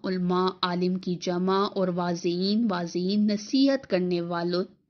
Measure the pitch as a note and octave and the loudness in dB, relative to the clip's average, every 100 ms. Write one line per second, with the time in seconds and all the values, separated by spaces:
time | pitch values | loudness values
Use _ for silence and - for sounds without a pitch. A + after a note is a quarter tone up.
0 | G3 F#3 F3+ F3+ F#3 F#3 F3+ F3+ F3+ F#3 | -4 -2 0 2 0 0 -4 0 0 0
1 | F#3 F3 F#3 F3 F#3 F#3+ G3+ - F#3 F3+ | -4 -4 -2 0 2 2 2 0 0 0
2 | F3 E3+ F3+ F3 F#3+ G#3+ A#3 F3+ E3+ F3 | -2 -2 -2 0 0 2 2 0 -4 -2
3 | F3+ G#3 G#3 G#3 - C4 C4+ C4+ - F#3 | 0 2 2 0 0 2 4 2 0 0
4 | F3+ F3 E3+ F3 F3 F3 - - | 0 -2 -2 -2 -2 -2 -4 -10